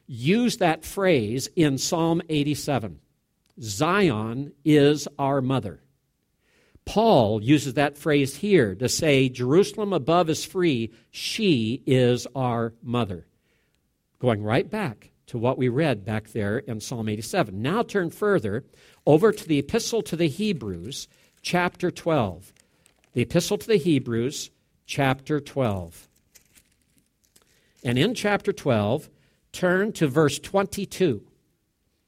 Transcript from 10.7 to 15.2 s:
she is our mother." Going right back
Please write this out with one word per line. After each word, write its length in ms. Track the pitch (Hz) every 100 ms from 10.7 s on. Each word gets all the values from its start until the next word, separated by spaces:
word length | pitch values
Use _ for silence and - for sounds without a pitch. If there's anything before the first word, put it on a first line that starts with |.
| 127 113 - _
she 720 | - - - 214 135 110 131 -
is 400 | 127 123 123 -
our 400 | 139 127 117 117 113
mother." 460 | 123 120 107 90 82 _ _ _ _ _ _ _ _ _
Going 220 | 123 107
right 280 | 104 123 190
back 420 | 214 180 107 _ _